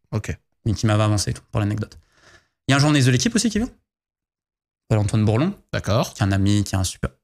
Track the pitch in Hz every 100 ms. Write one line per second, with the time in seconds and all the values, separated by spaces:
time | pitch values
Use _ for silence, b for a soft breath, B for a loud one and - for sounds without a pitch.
0 | _ 107 - 85 _ _ 117 98 113 107
1 | 107 104 - - - 110 104 104 104 -
2 | b b b b b b - 139 147 147
3 | 131 123 233 226 233 208 247 - _ _
4 | _ _ _ _ _ _ _ _ - 110
5 | 101 110 107 110 175 202 _ - - 110
6 | 170 - 98 98 98 104 98 95 92 -
7 | - -